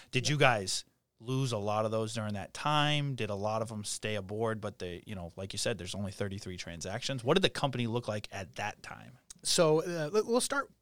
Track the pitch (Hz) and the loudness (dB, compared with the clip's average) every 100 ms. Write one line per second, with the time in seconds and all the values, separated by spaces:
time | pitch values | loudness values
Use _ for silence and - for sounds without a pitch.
0 | - 131 117 147 139 113 95 - - _ | -4 0 2 6 6 6 2 -4 -6 _
1 | _ _ 113 131 135 113 104 104 110 110 | _ _ -4 0 0 0 0 2 2 0
2 | 110 113 107 101 92 - 147 151 147 147 | -2 -2 -4 -4 -6 -4 2 4 4 2
3 | 143 127 107 101 104 110 113 110 104 - | 0 -2 -2 -2 0 0 -2 -4 -6 -4
4 | 107 107 95 107 113 110 104 - 90 87 | -2 -2 -4 -2 0 0 -4 -6 -8 -8
5 | - 101 87 - 95 104 - 107 101 98 | -10 -10 -8 -8 -8 -2 -2 -2 -4 -6
6 | 101 92 104 95 92 90 - 85 90 107 | -6 -4 -4 -6 -8 -10 -10 -8 -8 -6
7 | - 135 120 175 196 - 143 123 117 120 | -4 0 4 4 4 2 0 0 0 -2
8 | - 107 - 101 95 - 104 - - - | -2 -4 -6 -8 -8 -6 -6 -6 -12 -14
9 | 113 120 - - - - 160 156 175 170 | -16 -20 -20 -6 2 6 6 6 2 -2
10 | 156 208 240 233 - 277 262 _ | 0 2 2 2 2 0 -4 _